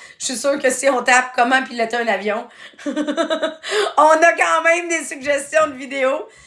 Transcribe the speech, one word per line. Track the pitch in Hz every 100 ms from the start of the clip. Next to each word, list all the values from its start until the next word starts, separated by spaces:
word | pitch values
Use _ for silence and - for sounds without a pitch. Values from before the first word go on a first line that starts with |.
| - -
je | -
suis | 247
sûre | 277 277
que | 269
si | 254 269
on | 254
tape « | 240 254 247 -
comment | 240 262
piloter | 254 240 226 240
un | 233
avion », | 196 208 208 254 - -
<laughs> | - 294
on |
a | 294 302 302 320 320 320 - - 403 403 - 302 320 330
quand | 330 349 330
même | 330 339 349
des | 330
suggestions | 294 311 269 285 285 311 311
de |
vidéos. | 262 269 269 262 294 427 -